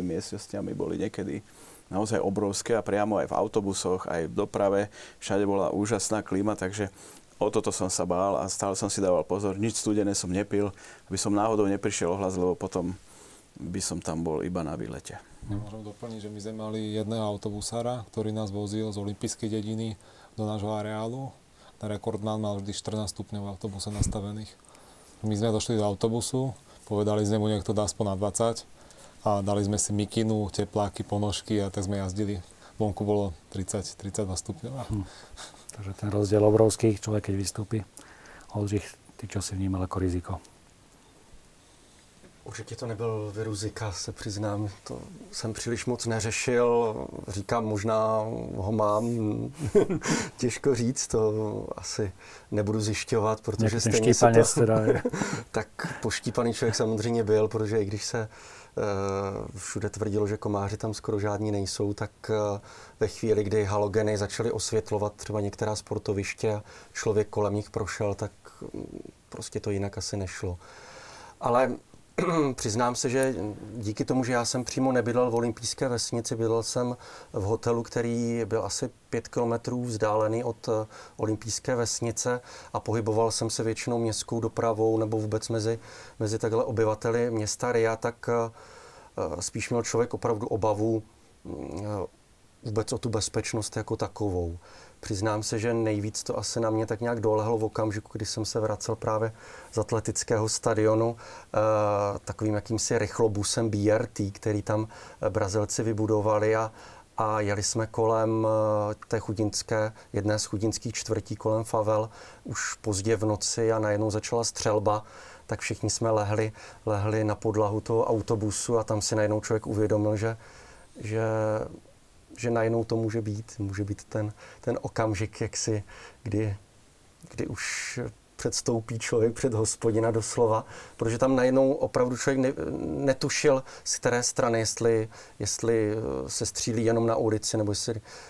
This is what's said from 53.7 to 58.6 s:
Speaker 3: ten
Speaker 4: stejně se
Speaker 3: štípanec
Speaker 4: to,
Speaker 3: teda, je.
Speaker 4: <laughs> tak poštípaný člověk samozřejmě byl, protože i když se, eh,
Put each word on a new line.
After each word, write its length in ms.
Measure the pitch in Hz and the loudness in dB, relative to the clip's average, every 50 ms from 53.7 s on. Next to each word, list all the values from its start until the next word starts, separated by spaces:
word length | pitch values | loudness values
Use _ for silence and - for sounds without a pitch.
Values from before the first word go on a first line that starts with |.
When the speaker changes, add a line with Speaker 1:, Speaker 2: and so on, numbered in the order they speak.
| 110 117 - | 2 2 2
Speaker 3:
ten 100 | 120 120 | 4 4
Speaker 4:
stejně 220 | 113 110 120 117 | 6 6 6 8
se 40 | - | 8
Speaker 3:
štípanec 360 | 120 117 113 113 113 - - | 8 10 10 10 8 8 6
Speaker 4:
to, 60 | 127 | 4
Speaker 3:
teda, 200 | 120 110 110 110 | 6 6 6 6
je. 220 | 110 - - - - 247 - - - | 6 4 4 4 2 -2 -2 -2 -2
Speaker 4:
<laughs> 240 | - - - - - | -2 -4 -6 -8 -6
tak 160 | - 110 - - - - - - - - - | -4 -6 -6 -6 -8 -8 -8 -8 -6 -4 -4
poštípaný 520 | 110 - - - 131 - 127 117 117 113 | -2 -2 -2 -2 -2 0 2 2 2 0
člověk 200 | - 123 113 107 | 2 0 2 2
samozřejmě 500 | - 117 110 110 107 104 117 117 117 110 | 2 2 2 2 0 0 2 2 2 4
byl, 240 | 104 107 107 110 107 | 4 6 6 4 4
protože 340 | 117 110 110 101 113 110 101 | 2 0 0 2 2 2 2
i 20 | |
když 200 | 95 107 104 - | 0 -2 -4 -4
se, 240 | - - 117 110 110 | -4 -4 -4 -4 -6
eh, 1300 | - - - - - - | -8 -14 -20 -20 -20 -20